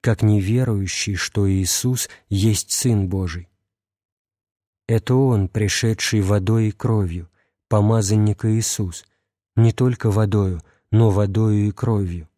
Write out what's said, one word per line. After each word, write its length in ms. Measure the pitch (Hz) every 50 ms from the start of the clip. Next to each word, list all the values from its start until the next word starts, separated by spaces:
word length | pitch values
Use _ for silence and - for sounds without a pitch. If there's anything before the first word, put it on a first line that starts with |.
как 200 | - 120 110 -
неверующий, 920 | 110 107 107 104 95 98 113 123 127 120 110 98 95 90 - - - 104 98
что 340 | 90 - - _ 104 101 95
Иисус 600 | 98 95 92 85 - - - 123 131 120 - - - - _ _
есть 420 | 101 95 98 110 107 - - -
Сын 380 | - - - 127 113 104 98 90
Божий? 400 | 95 95 92 87 80 87 87 _ _ _ _ _ _ _ _ _ _ _ _ _ _ _ _ _ _ _ _ _ _ _ _ _ _ _ _
Это 280 | - 113 110 - - 127
Он, 340 | 131 139 131 120 104 95 92
пришедший 720 | _ 104 107 98 - - - 113 110 - - - 117 107
водой 480 | 95 92 104 104 95 101 113 110 110 107
и 20 |
кровью, 580 | 104 _ - - 113 107 98 87 82 87 87 _ _ _ _ _ _ _ _
помазанник 800 | _ 113 104 101 104 113 113 101 95 107 107 107 107 101 - -
Иисус, 600 | 110 110 113 110 - - - 104 90 87 - _ _ _ _ _ _ _ _ _ _ _
не 180 | 117 117 113 -
только 360 | - 127 127 120 - - 113
водою, 520 | 98 107 110 101 104 104 98 95 90 82 - _ _ _ _ _
но 200 | - 110 113 110
водою 580 | 95 101 104 98 98 110 110 107 104 104 104
и 40 | 104
кровью. 580 | 98 - - 117 110 104 98 90 85 85 80 _ _